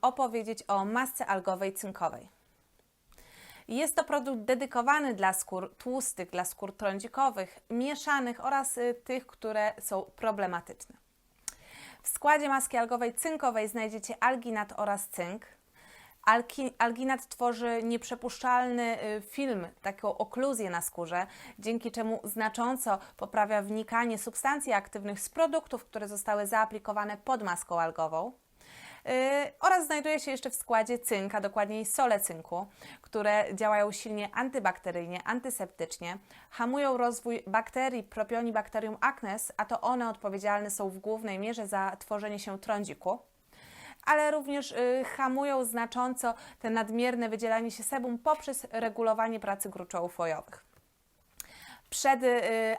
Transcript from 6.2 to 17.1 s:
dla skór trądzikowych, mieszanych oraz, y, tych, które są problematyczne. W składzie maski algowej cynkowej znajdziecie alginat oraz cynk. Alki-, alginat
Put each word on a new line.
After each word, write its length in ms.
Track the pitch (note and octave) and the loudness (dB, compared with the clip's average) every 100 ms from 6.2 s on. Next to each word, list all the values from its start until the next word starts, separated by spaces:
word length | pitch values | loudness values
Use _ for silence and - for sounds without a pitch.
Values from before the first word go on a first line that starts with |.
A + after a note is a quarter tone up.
| F3+ | -4
dla 140 | F3+ | -4
skór 320 | F3+ - G3 - | -4 -6 -10 -4
trądzikowych, 800 | G#3 G3 A#3 - C4+ G#3 F#3 - - | -2 -2 -4 2 2 2 -4 -10 -6
mieszanych 760 | A#3 C4 D4 D4+ C#4+ B3 A#3+ | -2 -2 -2 2 2 2 -2
oraz, 340 | C4 C#4 C4+ - | 0 0 0 0
y, 160 | A#3+ A#3+ | -2 -2
tych, 220 | - B3+ B3+ | -4 -6 -6
które 460 | - A3+ G#3+ G#3+ - | -8 -4 0 0 0
są 220 | - G3 | -4 -4
problematyczne. 920 | - - A3+ G#3 F#3 F3 - - - - _ _ _ _ - - - - - - | -4 -2 -2 0 0 -2 -6 -14 -18 -20 _ _ _ _ -14 -14 -18 -20 -18 -10
W 60 | - | -6
składzie 400 | - D4 D4+ C#4+ | 2 6 6 6
maski 280 | C4+ C4 B3 | 2 2 0
algowej 380 | A#3 A#3+ A#3 | 2 0 0
cynkowej 540 | A#3 E4 D#4 C4 A3 G#3+ | 0 -2 0 0 0 -2
znajdziecie 460 | A#3 A3 G#3+ - A#3 | -2 -4 -6 -8 0
alginat 520 | A#3+ C4 A#3+ A3 G#3 - | 2 2 0 -4 -4 -2
oraz 320 | G#3 G3+ - | -2 -2 -4
cynk. 380 | - F3 G#3+ - - _ _ - - - - - | -6 -4 -6 -12 -20 _ _ -20 -20 -20 2 6
Alki-, 480 | A3+ A#3+ - C4 - | 6 4 -4 -4 2
alginat 500 | A#3 A#3 C4 | 2 2 0